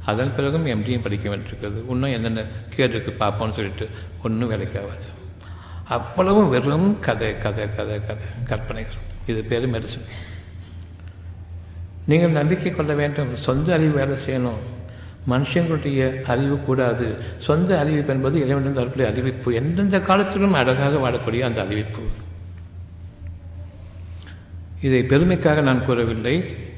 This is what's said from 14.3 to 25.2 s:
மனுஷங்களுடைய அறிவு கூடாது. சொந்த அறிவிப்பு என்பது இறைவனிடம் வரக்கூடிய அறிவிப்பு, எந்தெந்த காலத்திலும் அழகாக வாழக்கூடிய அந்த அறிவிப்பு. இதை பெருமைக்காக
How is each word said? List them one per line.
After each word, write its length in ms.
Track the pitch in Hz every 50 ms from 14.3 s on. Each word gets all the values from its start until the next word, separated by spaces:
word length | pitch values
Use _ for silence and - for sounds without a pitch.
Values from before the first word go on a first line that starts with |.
| 135 131 123 123 113 104 - - - - - - - - - - - - - 123
மனுஷங்களுடைய 920 | 123 131 143 - - 180 170 165 165 147 - 147 139 131 131 131 131 - -
அறிவு 360 | - 123 120 143 139 143 139
கூடாது. 580 | - - 131 131 127 123 113 110 120 110 104 - - - - -
சொந்த 400 | - - 147 160 180 180 190 165
அறிவிப்பு 340 | 143 151 156 147 143 147 135
என்பது 260 | 131 131 131 147 165
இறைவனிடம் 340 | 143 127 139 139 135 135 139
வரக்கூடிய 360 | 131 120 123 - - 131 110
அறிவிப்பு, 460 | 104 - 107 104 - - - 123 120
எந்தெந்த 460 | 113 131 151 170 180 202 202 196 190
காலத்திலும் 520 | 180 - 190 196 202 196 196 214 196 202 185
அழகாக 440 | 147 127 127 127 131 139 139 143
வாழக்கூடிய 440 | 151 131 123 120 120 - 117 110 120
அந்த 220 | 131 123 113 110 98
அறிவிப்பு. 380 | 95 104 107 104 104 - 113 113 104 - - - - - - - - - - - - - - - - - - - - - - - - - - - - - - - - - - - - - - - - - - - - - - - - - - - - - -
இதை 220 | - 139 131 123 127
பெருமைக்காக 580 | 127 135 143